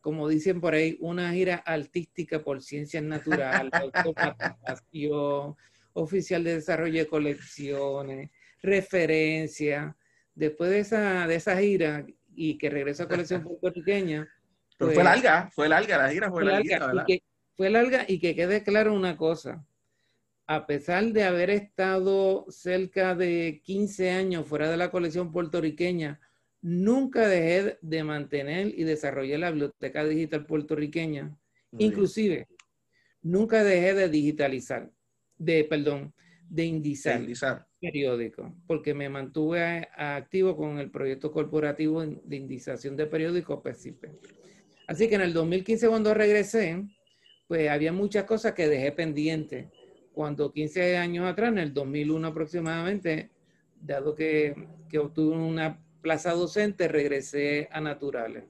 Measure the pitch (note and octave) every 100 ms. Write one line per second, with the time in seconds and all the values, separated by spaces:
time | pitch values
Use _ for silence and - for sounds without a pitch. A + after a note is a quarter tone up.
0 | D#3 D#3 D3+ D#3 E3+ F3+ E3 D#3 D#3+ -
1 | E3 F3 F3 F3 F#3 F3 - D#3+ D3 F3+
2 | E3 - D#3+ D#3+ D3+ C3+ - C#3+ D3 E3
3 | D3+ D#3 D#3 D3+ C3+ - C3+ D#3+ C#3 F3+
4 | E3+ D#3+ D3 - D3+ - - C3 _ D#3+
5 | D3 D3 C#3+ C#3+ C#3+ D3+ _ _ _ -
6 | D#3+ F#3+ - F3 E3+ E3 D#3 D#3+ E3 D#3+
7 | D3+ D#3 D3 C#3+ - - C#3+ C#3 C#3 C#3
8 | C#3 C3+ D3 _ _ _ G3 G3 F#3+ F#3
9 | D#3 D#3+ D#3 D#3+ D#3 - D3+ D3 D3+ -
10 | _ _ _ - D3+ D3+ F3 G3+ G#3 A3
11 | G#3 F#3 E3+ E3 G#3 F#3 G3+ F#3+ D#3 D3
12 | C#3+ - _ - D#3+ D3 D3 D3 C#3 C#3+
13 | F3 F3 E3 F3+ E3+ E3+ F3+ F3+ E3 G3+
14 | F#3 D3+ D3+ _ _ _ _ _ E3 D#3
15 | F3 G#3+ B3 D#3+ F#3 - D3+ D#3+ G#3+ E3
16 | C3+ D#3+ G#3 F3 F3+ G3 F#3 E3+ C#3 B2+
17 | E3 F3+ _ _ _ - F#3+ A3 B3 B3+
18 | A3 F#3+ F3+ D#3 F3 G#3 G#3 G#3 G#3+ G#3
19 | F#3 D3 D#3+ D#3+ C3 C#3 - _ _ _
20 | _ _ _ _ - D3+ - D3 D3 F3+
21 | A3+ A3 G3 F3 F3+ G3+ G3+ - F#3+ F#3+
22 | F#3+ G3 F#3+ G3 G3 - F3+ F#3 F#3+ F#3+
23 | F#3 F3 F3+ E3+ E3 D#3 - F#3+ G#3 G3+
24 | F#3 F#3 F#3+ F3 D3+ D3+ D#3 E3 F3+ F3+
25 | E3+ E3 F3 E3+ E3 F3 D#3+ D3 F3 F3
26 | D3+ D3 _ _ _ _ E3+ F3 G3 B3+
27 | C4+ B3 G#3+ F#3 E3 F3+ G3+ - D#3+ D#3+
28 | D3+ D3+ C#3 C#3+ C#3 E3+ G3+ - D#3+ D#3
29 | D3+ C#3 C3+ D3 F3 D#3 C#3+ - C3+ D3
30 | D#3 D#3 D#3 D3+ D3 D#3 D3 D3+ D3+ E3+
31 | D#3+ D3 D3+ D3+ _ _ _ - G#3+ G#3
32 | F#3+ - G#3+ D3+ - _ - _ _ _
33 | _ _ E3 F#3 A3+ A3 G#3 F#3 F3+ G3
34 | F#3 D#3 D3 D3 C#3+ C3 - B2 - _
35 | _ _ _ _ D#3+ D#3+ D3+ D#3 D3 C#3+
36 | C#3+ _ _ _ - E3 E3 D#3+ D3 C#3+
37 | D3+ B2 A#2 A#2+ C3+ B2 _ _ F3 D3+
38 | C3+ A#2+ A#2 - B2 - _ D#3+ D3+ C#3+
39 | C#3 C#3 C3+ D#3+ D#3 E3+ E3+ E3+ E3 -
40 | D3 C#3+ C3+ F#3+ F#3 D#3 D#3 D3 C#3+ D3
41 | C#3 C3+ D3+ D#3 D3+ D#3 D3 C#3+ D#3 D#3+
42 | D#3+ - - C#3+ C3+ C3 - C3 C#3+ C#3
43 | D3+ D#3 D#3+ F3 E3 C#3+ C3+ B2 - -
44 | - - - - - - _ _ - D#3+
45 | A3 G#3 F3+ E3 E3 F#3 F#3+ A3+ A#3 A3+
46 | G#3+ G#3+ G#3+ G#3 G3 A3+ F#3 E3+ G3+ _
47 | _ _ _ _ _ E3 D3+ D3 D#3 F3+
48 | G3+ G3+ G3 A3 A3+ - D#3 D3 F#3 F#3
49 | D#3+ D3 D3+ D#3+ - C3 C#3+ _ - -
50 | _ - D3+ C#3+ C#3+ D3 D3+ F#3 F3+ F3
51 | F3 F3 F3+ E3+ A#3 G#3+ D#3 C3+ C3+ D3
52 | D3 D#3 D#3+ D#3+ D#3 E3+ D#3+ E3 F3 G3+
53 | F3 D#3 - _ _ _ _ _ D3+ C#3
54 | C#3+ D3+ D#3 D#3 D3 C#3+ - - - D3+
55 | D3 D#3 D#3 D#3+ D#3+ D#3+ D#3+ - _ _
56 | E3 D3+ F3 E3+ F3 G#3 G#3 G3 E3+ D#3
57 | C#3+ C#3 C3 C#3+ C#3+ D3 D3 D#3+ D3+ C#3+
58 | C#3 B2+ A2+ A#2 -